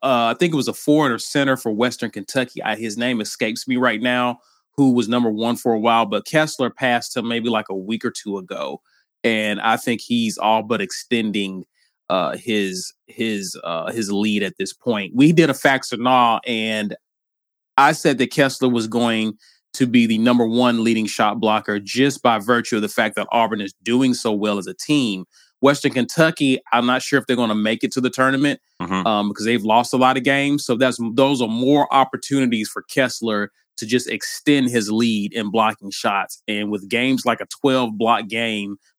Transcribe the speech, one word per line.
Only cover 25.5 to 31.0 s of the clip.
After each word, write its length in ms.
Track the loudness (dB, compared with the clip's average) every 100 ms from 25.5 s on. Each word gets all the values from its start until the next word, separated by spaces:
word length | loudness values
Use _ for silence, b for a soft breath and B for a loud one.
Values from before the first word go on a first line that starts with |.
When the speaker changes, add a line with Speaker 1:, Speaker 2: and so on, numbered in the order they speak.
| b
Speaker 1:
Western 320 | 2 2 0
Kentucky, 680 | -2 -2 2 2 2 0 0 0
I'm 140 | 0 2
not 160 | 0
sure 160 | 0 -2
if 80 | 0
they're 100 | 0
gonna 180 | 0
make 300 | 0 0 -2
it 80 | -2
to 80 | -2
the 80 | -2
tournament, 520 | 0 0 2 0 -2 _ -10
Speaker 2:
Mm-hmm. 260 | -4 -2 0
Speaker 1:
um, 220 | 0 0
because 160 | -2
they've 180 | -2 0
lost 300 | 2 2 2
a 60 | 2
lot 180 | 2 2
of 60 |
games. 420 | 0 0 0 -2
So 100 | -2
that's, 240 | 0 0 0